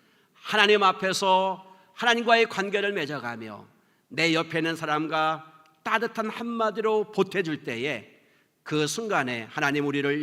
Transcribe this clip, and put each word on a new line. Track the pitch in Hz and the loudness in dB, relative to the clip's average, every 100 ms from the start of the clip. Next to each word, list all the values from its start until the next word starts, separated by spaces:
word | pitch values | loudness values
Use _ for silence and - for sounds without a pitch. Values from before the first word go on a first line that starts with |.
| _ _ _ | _ _ _
하나님 | _ - 214 208 208 | _ -4 2 6 6
앞에서 | 190 196 190 180 196 185 190 185 - - _ | 6 2 -2 0 4 4 2 -4 -12 -20 _
하나님과의 | - 240 233 233 233 226 | -2 2 2 4 4 4
관계를 | - 196 202 202 | 0 -2 -2 -2
맺어가며 | 202 143 147 120 117 113 101 104 _ _ _ _ | -2 -4 -6 -8 -10 -12 -14 -18 _ _ _ _
내 | - 165 | -2 2
옆에 | 160 160 160 | 2 0 -2
있는 | 160 | -2
사람과 | 160 160 151 156 156 156 156 - - _ _ | -4 -2 -2 0 0 0 -2 -8 -20 _ _
따뜻한 | - 220 220 226 214 | -2 0 0 -4 -6
한마디로 | 208 233 233 220 208 220 214 208 | -6 -8 -2 -2 0 0 0 -2
보태줄 | 202 190 196 170 151 | 0 0 0 -4 -4
때에 | - 117 135 123 - _ _ _ _ _ | -6 -6 -4 -6 -10 _ _ _ _ _
그 | - 151 151 | -4 -2 0
순간에 | 151 226 185 127 120 113 | -2 -2 0 0 -4 -8
하나님 | - 139 143 143 | -2 0 0 0
우리를 | 143 139 147 | 0 0 -2